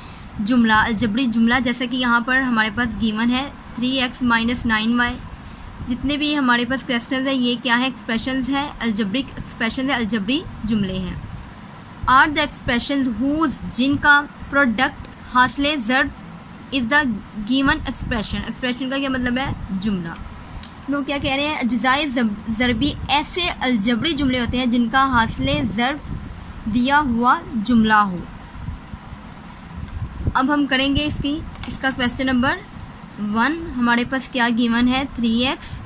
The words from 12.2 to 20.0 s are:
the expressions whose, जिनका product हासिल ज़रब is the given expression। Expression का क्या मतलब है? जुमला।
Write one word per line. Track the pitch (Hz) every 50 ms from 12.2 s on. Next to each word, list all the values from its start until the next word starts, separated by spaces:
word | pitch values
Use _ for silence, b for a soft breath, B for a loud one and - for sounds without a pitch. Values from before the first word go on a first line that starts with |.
| 302 320
the | 285 311 294
expressions | - - - - - 247 240 233 - 277 277 269 262 220
whose, | 202 254 277 294 311 320 294 202 170 - 180 -
जिनका | - 247 277 285 277 - 294 285 285 294 285 - - - -
product | 277 277 285 240 220 226 262 294 - - - - - - - - -
हासिल | 254 254 254 - - 285 285 311 294
ज़रब | 220 202 254 269 294 277 - - - - - - - - - - - - -
is | 277 240
the | 220 294 294 302 254 214 202 - - - 208 214 208
given | 254 269 277 269 311 302 -
expression। | 285 240 - - - 247 226 196 - - 208 202 214
Expression | 220 - - 247 247 247 269 254
का | 262 277
क्या | 277 269
मतलब | 262 254 247 247 240 254
है? | 269 - - - - - 190 190
जुमला। | 185 220 202 180